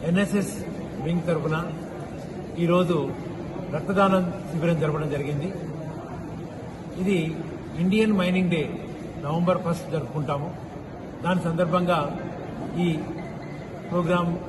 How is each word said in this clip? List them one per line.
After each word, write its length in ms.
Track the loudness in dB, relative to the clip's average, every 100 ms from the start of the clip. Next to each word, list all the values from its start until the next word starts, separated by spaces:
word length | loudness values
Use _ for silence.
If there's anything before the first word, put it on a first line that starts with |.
ఎన్ఎస్ఎస్ 600 | 4 4 4 2 0 -4 -6 -6 -8 -4
వింగ్ 180 | 0 0 2
తరపున 360 | 0 2 0 -2 -6 -8 -8 -10 -10 -10 -10 -8 0
ఈరోజు 500 | 4 6 6 2 0 -4 -6 -8 -8 -6 -4
రక్తదానం 600 | -4 0 6 6 6 2 -2 -4
శిబిరం 280 | 0 2 4
జరపడం 300 | 2 0 0
జరిగింది. 440 | -2 0 -2 -2 -4 -6 -8 -8 -8 -8 -8 -8 -8 -10 -10 -10 -10 -10 -2
ఇది 400 | 2 4 2 -2 -6 -8 -8 0
ఇండియన్ 360 | 4 6 6
మైనింగ్ 360 | 6 4 4 4
డే 300 | 2 0 -4 -8 -8 -8 -6 -2
నవంబర్ 320 | 2 4 4
ఫస్ట్ 340 | 2 -2 0
జరుపుకుంటాము. 640 | -2 -2 -4 0 -2 -2 -6 -10 -10 -10 -10 -12 -4
దాని 180 | 0 2
సందర్భంగా 800 | 2 2 4 4 4 2 2 -2 -6 -8 -8 -8 -6 0
ఈ 220 | 2 2 -2 -6 -8 -8 -10 -10 -10 -10 -2
ప్రోగ్రాం 500 | 0 2 2 2 0